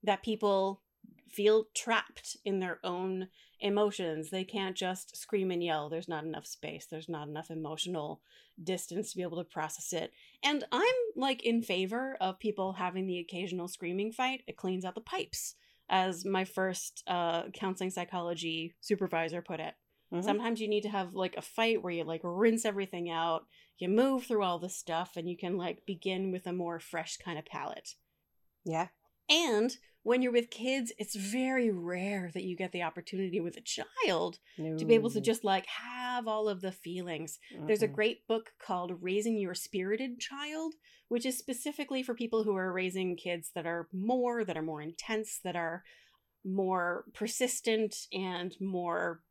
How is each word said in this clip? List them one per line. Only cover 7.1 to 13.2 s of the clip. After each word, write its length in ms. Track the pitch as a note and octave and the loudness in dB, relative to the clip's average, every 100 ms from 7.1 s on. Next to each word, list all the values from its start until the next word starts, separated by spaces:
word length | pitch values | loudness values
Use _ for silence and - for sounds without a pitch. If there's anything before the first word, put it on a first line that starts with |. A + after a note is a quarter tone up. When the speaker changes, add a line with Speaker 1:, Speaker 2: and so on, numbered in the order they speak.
| D#3+ D3 | -6 -6
Speaker 1:
enough 220 | D3+ D#3+ | -8 -6
emotional 720 | D#3+ D3+ D#3 F3+ F3+ D3 - _ - - - | -6 -6 -4 -4 -2 -4 -8 _ -20 -20 -10
distance 480 | E3 F#3 - F#3+ G#3+ | -4 -4 -2 -4 -4
to 60 | F3+ | -4
be 60 | |
able 160 | F3+ E3 | -4 -4
to 120 | F3 | -6
process 420 | - D3+ - - | -4 -4 -4 -4
it. 200 | E3 - _ - - | -2 -4 _ -20 -2
And 200 | C#4 D4 - | 2 2 0
I'm, 140 | B3 A4+ B4+ A4+ G#4+ | 4 4 4 2 2
like, 260 | C4+ B3+ | 2 2
in 180 | A#3 A#3 | 4 2
favor 540 | A#3 F#3 F#3 A#3 C4 - | 4 0 2 0 -2 0
of 180 | F#3 F#3 | -2 0
people 360 | G#3+ G#3 F#3+ | -2 0 -2
having 320 | F#3 F3+ F#3 F#3+ | 0 -2 0 -2
the 120 | |
occasional 480 | F3+ | -2